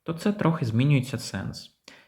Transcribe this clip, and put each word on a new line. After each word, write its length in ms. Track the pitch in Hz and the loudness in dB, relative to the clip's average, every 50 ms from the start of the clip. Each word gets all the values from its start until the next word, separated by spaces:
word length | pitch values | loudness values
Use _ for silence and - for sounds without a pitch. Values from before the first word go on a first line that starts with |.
| _ | _
то 100 | - 160 | -8 -8
це 200 | 165 - 208 202 | -2 -2 -2 0
трохи 320 | - - 160 165 160 139 | 2 2 2 2 2 0
змінюється 520 | 113 107 117 131 147 147 135 - - - 117 | 0 2 2 4 6 4 4 2 0 -4 -6
сенс. 640 | - - - 95 - 117 - - - - _ _ _ - - - _ | -6 -6 -6 -6 -6 -6 -8 -10 -16 -20 _ _ _ -20 -20 -20 _